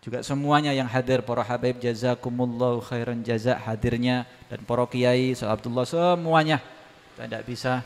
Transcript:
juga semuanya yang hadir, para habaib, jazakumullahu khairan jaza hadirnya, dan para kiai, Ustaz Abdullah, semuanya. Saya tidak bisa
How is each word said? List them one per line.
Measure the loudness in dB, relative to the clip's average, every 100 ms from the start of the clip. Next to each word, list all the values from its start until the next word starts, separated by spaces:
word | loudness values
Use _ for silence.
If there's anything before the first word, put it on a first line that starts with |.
juga | -6 -8
semuanya | -4 -2 4 4 4
yang | 0 0
hadir, | -2 2 0
para | 2 -2
habaib, | 0 0 0 0
jazakumullahu | -2 0 0 0 -2 -2 -2 0 0 0
khairan | -2 -6 -4 -4 -2
jaza | 0 2 0
hadirnya, | -2 -2 0 2 2 0 -2 -14 -14
dan | -14
para | -4 0 0
kiai, | 2 4 4 2
Ustaz | 0 -2
Abdullah, | -2 -2 -2
semuanya. | 0 2 2 2 4 4 4 0 -2 -20 -20 -20 -20 -16
Saya | -10
tidak | -8 -8
bisa | -6 -2 -2